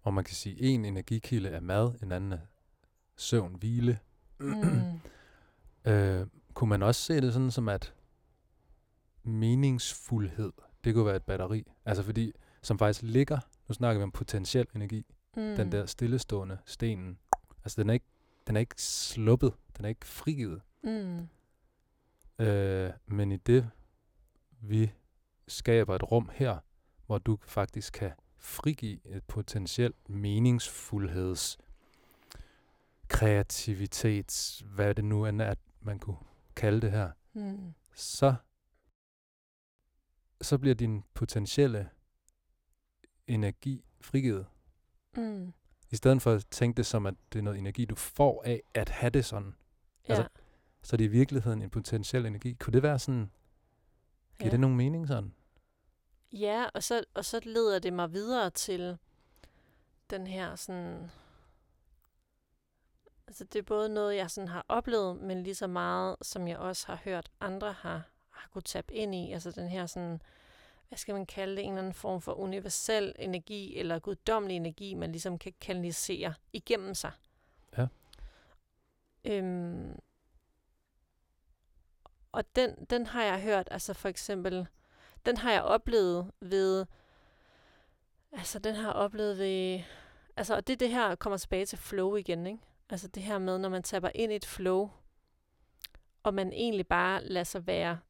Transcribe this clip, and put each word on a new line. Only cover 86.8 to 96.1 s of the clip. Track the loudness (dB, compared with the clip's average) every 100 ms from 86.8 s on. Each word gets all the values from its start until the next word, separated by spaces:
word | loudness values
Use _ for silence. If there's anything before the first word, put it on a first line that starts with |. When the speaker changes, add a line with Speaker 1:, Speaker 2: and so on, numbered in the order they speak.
| -2 -10 _ _ _ _ _ _ _ _ _ _ _ _ _
Speaker 2:
altså | -10 -8 -6
den | -4 -2
har |
jeg | -2
oplevet | 0 0 0 -2 0
ved, | 0 0 0 -2 -6 -16 -20 -20 _ -6
altså | -2 -2
og | 0
det, | 0
det | 2
her | 2 2 0
kommer | -2 -4
tilbage | -2 -2 -2
til | -6
flow | -6 -2 0 0
igen, | -2 -2 -4
ikke? | -8 -14 _ -10
Altså | -10 -8
det | -10
her | -4 -2
med, | 0 -2
når | -2
man | -4
tapper | -4 -2 -2 0
ind | -2
i | -2
et | -6
flow, | -4 2 2 0 -6 -20 _ _ _ _ _ _ _ -20 -20 -20